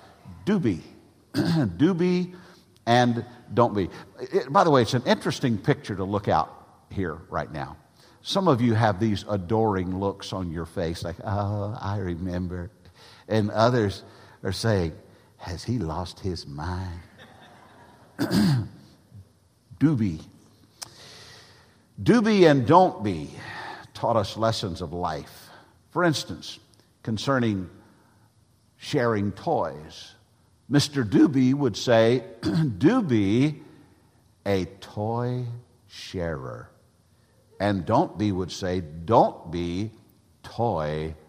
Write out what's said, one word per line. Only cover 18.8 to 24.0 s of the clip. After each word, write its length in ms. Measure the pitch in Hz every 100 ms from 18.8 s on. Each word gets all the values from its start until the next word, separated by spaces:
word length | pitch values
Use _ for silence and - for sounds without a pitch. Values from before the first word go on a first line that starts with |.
| - _ _ 98 - _ _ _ _ -
Do 180 | 147 127
be. 240 | 104 78 - - _ _ _ _ - - - - - - - - _ _ _ -
Do 180 | 98 240
be 240 | 220 202
and 220 | 165 139 117
don't 360 | 180 185 -
be 280 | 104 82 69 - - - - - -
taught 180 | -